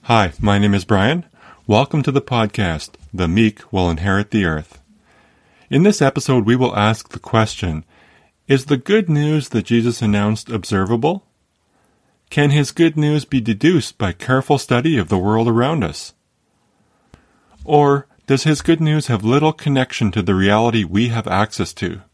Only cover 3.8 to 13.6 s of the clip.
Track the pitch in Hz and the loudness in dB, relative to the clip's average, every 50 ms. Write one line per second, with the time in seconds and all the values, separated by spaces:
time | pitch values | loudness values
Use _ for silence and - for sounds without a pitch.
3.8 | 92 87 85 78 87 101 95 98 104 104 - 107 98 85 78 76 78 _ - - | 0 0 0 -2 -2 0 0 0 -2 -2 -2 -2 0 0 -2 -4 -8 _ -20 -20
4.8 | _ _ _ _ _ _ _ _ _ _ _ _ _ _ _ _ _ _ 135 139 | _ _ _ _ _ _ _ _ _ _ _ _ _ _ _ _ _ _ 0 2
5.8 | 175 208 208 - 147 135 - 143 - - 131 123 104 107 123 123 127 120 - 104 | 4 4 2 2 0 0 0 -2 -2 0 0 2 4 2 2 2 2 0 0 0
6.8 | 104 107 113 - - _ - - - - - 113 110 107 - - - 90 78 78 | 0 0 0 -2 -6 _ -18 -18 -10 -2 0 0 0 0 -2 -6 -6 -4 -4 -6
7.8 | 78 _ _ _ _ _ _ _ _ _ _ _ _ - 135 135 131 147 147 127 | -8 _ _ _ _ _ _ _ _ _ _ _ _ 0 0 0 2 -2 -2 -2
8.8 | - - 202 220 202 170 151 147 147 151 156 151 135 - - 113 98 - 120 117 | 0 0 0 0 0 0 0 0 0 0 -2 -2 -4 -2 -4 -4 -2 2 0 2
9.8 | 113 120 117 - 117 104 104 104 104 104 107 110 - - 117 107 90 - 107 95 | 2 0 -2 -2 -2 0 0 0 0 0 -2 -4 -6 -8 -8 -8 -6 -2 -2 -2
10.8 | 95 92 117 113 110 156 180 196 _ _ _ _ _ _ _ _ _ _ _ _ | 0 0 -2 0 0 -2 -2 -4 _ _ _ _ _ _ _ _ _ _ _ _
11.8 | _ _ _ _ _ _ _ _ _ _ - 147 147 143 143 151 143 - - - | _ _ _ _ _ _ _ _ _ _ -2 0 2 4 4 2 0 0 0 0
12.8 | 165 165 156 151 151 147 151 151 143 _ - 131 110 113 107 101 | 0 2 2 0 0 0 0 -2 -2 _ -4 -2 -2 -2 -4 2